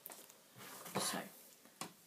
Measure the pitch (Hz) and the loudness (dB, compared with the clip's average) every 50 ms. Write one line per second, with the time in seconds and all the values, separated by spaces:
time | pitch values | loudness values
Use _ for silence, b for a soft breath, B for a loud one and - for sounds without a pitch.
0 | - - - - - - - - - - - - - - - - - - - 190 | -8 -8 -8 -8 -10 -12 -14 -16 -18 -16 -12 -10 -8 -8 -6 -6 -6 0 4 6
1 | - - - 180 - - - - - - - - - - - - - - - - | 6 6 6 4 2 0 -4 -10 -14 -14 -16 -16 -16 -18 -6 -4 -4 -4 -4 -8
2 | - | -18